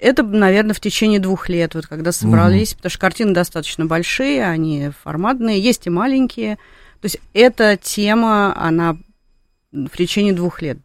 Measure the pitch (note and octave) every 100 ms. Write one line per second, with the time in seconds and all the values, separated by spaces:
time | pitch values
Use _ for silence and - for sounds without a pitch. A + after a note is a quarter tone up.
0 | B3+ C4+ A3 G#3+ G3 G3 G#3+ G#3 G#3 -
1 | G#3+ G#3 F#3 F#3 - F3 E3 E3 D#3 D#3
2 | E3 F3 A2 A2+ G3+ G3 A3 - F3+ -
3 | F#3 F#3 G#3+ F3 F3+ E3 D3+ - D#3+ E3
4 | F3 - C4+ C#4 G3 D#3+ D#3+ D3 C#3+ C#3+
5 | C#3+ D3+ G#3 C4 A3+ G3+ A3 A#3 F3+ E3+
6 | B3 C4+ B3+ - G#3+ G#3+ _ - - _
7 | G3+ - - G3+ B3 - G#3+ G3+ - -
8 | G#3 A3 A3+ G#3 G3+ - E3 E3 E3+ D#3+
9 | - _ _ _ _ _ _ - C3+ -
10 | F3+ G3+ G3+ F3+ F3 - D#3 B2